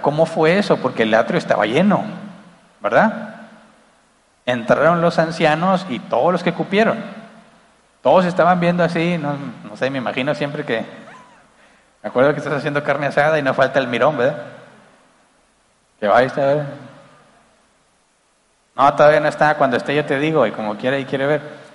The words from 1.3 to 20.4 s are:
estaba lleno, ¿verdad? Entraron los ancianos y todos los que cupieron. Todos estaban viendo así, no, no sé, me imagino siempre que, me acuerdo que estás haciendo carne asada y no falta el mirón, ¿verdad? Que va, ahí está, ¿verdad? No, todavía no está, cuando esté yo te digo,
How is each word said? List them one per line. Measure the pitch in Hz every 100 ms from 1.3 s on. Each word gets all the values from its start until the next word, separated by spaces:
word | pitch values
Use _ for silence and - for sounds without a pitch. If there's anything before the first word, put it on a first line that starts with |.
| 175
estaba | - 104
lleno, | 107 135 202 147 - - - - - _ _ _
¿verdad? | 104 131 220 - - - - - _ _ _ _ _ _ _ _
Entraron | - 123 113 123 151 170
los | 170 165
ancianos | 160 165 156 156 185 185 -
y | 117
todos | - 117 156
los | 180
que | 180
cupieron. | 170 160 196 214 - - - - - - _ _ _ _ _
Todos | 123 175 180
estaban | 170 165 180
viendo | 170 175
así, | 170 170 170 170
no, | 147 139 131 107 104
no | 107
sé, | 131
me | 135
imagino | 107 131 139
siempre | 147 143 151 143
que, | 113 - - - - - _ _ _ _ _ _ _
me | 107
acuerdo | 123 139
que | 147
estás | 147
haciendo | 143 147 143
carne | 147 139 139
asada | 147 147 156
y |
no | 135
falta | 127 131 139
el | 127
mirón, | 117 139 139
¿verdad? | 131 - - - - - _ _ _ _ _ _ _ _ _ _ _ -
Que | 104
va, | 113
ahí | 131
está, | 143
¿verdad? | 139 147 147 - - - - _ _ _ _ _ _ _ _ _ _ _ _ _ _ _ _
No, | - 143
todavía | 151 151 151
no | 151
está, | - 151 151
cuando | 135 120
esté | -
yo | 143
te | 147 139
digo, | 156 156